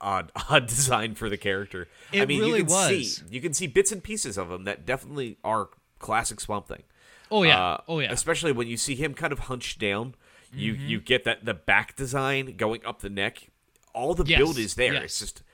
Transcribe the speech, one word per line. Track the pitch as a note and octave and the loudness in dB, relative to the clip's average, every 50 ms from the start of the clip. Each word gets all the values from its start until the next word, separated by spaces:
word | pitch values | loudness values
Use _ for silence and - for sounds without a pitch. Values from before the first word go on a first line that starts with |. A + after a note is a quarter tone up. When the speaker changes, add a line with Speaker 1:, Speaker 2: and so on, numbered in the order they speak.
Speaker 1:
odd, | - G2 G2 F#2+ F2+ - - - | -4 -2 -2 -2 -4 -6 -8 -8
<laughs> | - - | 0 4
odd | D3 D3 B2 | 4 4 4
design | A2+ A2+ B2 C#3 C3 B2 A2 A2 A2+ G#2 | 2 0 0 2 2 2 2 0 -2 -4
for | - A#2 G#2+ | -6 -6 -4
the | G2+ G2 | -4 -2
character. | - G2+ F#2+ G2 G2+ G2 - F#2 F2 - - - - - | -2 -2 -2 -2 -4 -6 -10 -10 -12 -12 -16 -20 -10 -2
I | G3 G3 | 0 2
Speaker 2:
It | G#3 G3+ | 2 2
Speaker 1:
mean, | C#3+ - | 2 2
Speaker 2:
really | G#3+ A#3 A#3 G#3+ | 2 2 2 2
Speaker 1:
you | E3+ | 2
can | D3+ | 2
Speaker 2:
was. | E3+ F#3+ F#3 D#3+ G3 E3+ B2 G2+ - | 4 4 4 4 2 2 0 -4 -6
Speaker 1:
see, | - D#2 E2+ | -8 -10 -10
you | G#2+ B2+ | -8 -6
can | D#3 E3+ C#3+ | -4 -4 -2
see | - F#3 D3+ | -2 -2 2
bits | A#2 F#3+ G3+ - | 4 4 4 4
and | A3 F#3 | 2 -4
pieces | - G#3 A3 G#3 - B2+ F#2+ | -6 -8 -6 -6 -6 -4 -4
of | G2 F#2 E2+ | -6 -6 -6
him | F2+ F2+ F#2 | -8 -8 -6
that | G2+ G2+ - D#2 | -6 -8 -6 -4
definitely | G2+ B2+ C3 - C3 D3 C#3+ C3 A2+ - - - | -4 -4 -4 -6 -8 -8 -8 -8 -8 -8 -6 -2
are | G#2 A2 G#2+ G2 - - _ _ _ _ - | 0 0 0 -2 -4 -10 _ _ _ _ -14
classic | - - A2 A2+ A#2 - A2+ - | -6 -2 0 0 0 -2 -4 -6
Swamp | - - G#2 G2+ - - | -6 -4 -4 -6 -6 -8
Thing. | - - - _ _ _ _ - - - - - | -12 -14 -16 _ _ _ _ -20 -20 -20 -6 0
Speaker 2:
Oh, | G#3+ G#3+ F#3 | 2 4 6
yeah. | D#3+ C#3 F#2 F#2 | 6 6 6 4
Speaker 1:
Uh, | F2+ D#2+ - - | 2 0 -2 -4
Speaker 2:
Oh, | - E3 D#3 | -6 -4 -2
yeah. | C#3 G#2 | -2 -2
Speaker 1:
especially | A#2+ A#2 - - - C#3 D#3+ D#3+ | -2 -2 0 0 0 0 2 2
when | C3 A#2 A#2+ | 2 0 0
you | A#2 A#2 | -2 -4
see | A2 - C#3+ C#3 | -4 -4 -4 -2
him | A#2+ D3+ D#3 C3+ | -2 -4 -4 -4
kind | - E3+ D#3 | -4 -4 -4
of | C#3+ A#2+ | -4 -4
hunched | - - B2+ B2 - - - - | -6 -6 -6 -6 -8 -8 -6 -2
down. | A2 G2+ G2 G#2 A#2 C3 B2 _ _ _ - - - _ | 0 0 0 0 -4 -6 -10 _ _ _ -20 -20 -20 _
You, | - - G#2 A2 G#2+ | -8 -6 -4 -4 -4
Speaker 2:
Mm-hmm. | C3 C#3 C#3+ | -4 -2 -2
Speaker 1:
you | A2+ G#2+ | -2 -2
get | - - B2+ B2 - | 2 2 2 2 2
that, | A#2 A2+ - - | 0 -2 -2 -2
the | A2+ A2 | -6 -6
back | F2 - - G2 G#2 G#2+ - - | -2 2 4 4 4 4 0 -4
design | - C#3 B2 C3 C#3 C3+ C3+ C#3 C3+ C3+ C3 - | -8 -6 -4 -2 0 0 0 0 -2 -2 -4 -4
going | - A2+ G#2+ A#2 A2+ - | -2 0 0 0 -2 -6
up | A2+ A#2 - | -10 -10 -8
the | - G2+ | -10 -6
neck. | G2+ G2 G2 A2 - - - _ _ _ _ _ _ _ _ _ - | -4 -2 -2 -2 -4 -8 -16 _ _ _ _ _ _ _ _ _ -6
All | A#2 B2+ D3+ F3+ | -2 0 0 2
the | F3 E3+ | 2 4
Speaker 2:
Yes. | C#3 E3 C#3+ | 6 6 8
Speaker 1:
build | C#3 D#3+ D#3 B2+ | 6 6 4 2
is | A2 G2 - | -2 -2 0
there. | A#2+ B2 A#2 - | 2 2 2 2
Speaker 2:
Yes. | C3+ - | 0 -2
Speaker 1:
It's | - - - | -4 -6 -6
just, | G#2+ F#2+ - - - _ | -6 -8 -10 -14 -18 _